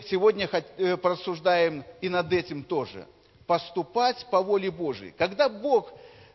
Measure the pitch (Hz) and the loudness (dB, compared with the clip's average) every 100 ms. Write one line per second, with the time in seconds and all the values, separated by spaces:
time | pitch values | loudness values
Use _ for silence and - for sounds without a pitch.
0 | - 190 208 202 185 180 - - 185 180 | -6 2 4 2 0 -2 -4 -2 0 2
1 | 180 175 - 185 175 175 170 151 131 - | 0 0 -4 -2 2 4 4 0 -10 -8
2 | 185 180 165 180 170 151 131 165 120 98 | -4 -2 0 0 -2 -8 -6 -4 -4 -8
3 | 85 _ _ _ - 170 - - 170 233 | -18 _ _ _ -2 -2 -2 -6 -4 0
4 | 247 247 - 185 190 202 190 165 160 110 | 0 0 0 0 2 2 0 -4 -4 -6
5 | 95 - 180 196 285 208 262 240 - - | -8 -2 0 2 0 0 0 0 0 -12
6 | - - - | -20 -20 -20